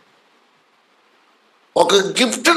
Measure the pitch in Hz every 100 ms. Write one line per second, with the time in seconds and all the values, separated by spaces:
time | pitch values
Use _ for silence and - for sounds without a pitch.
0 | _ _ _ _ _ _ _ _ _ _
1 | _ _ _ _ _ _ _ - 170 196
2 | 190 - 240 - 320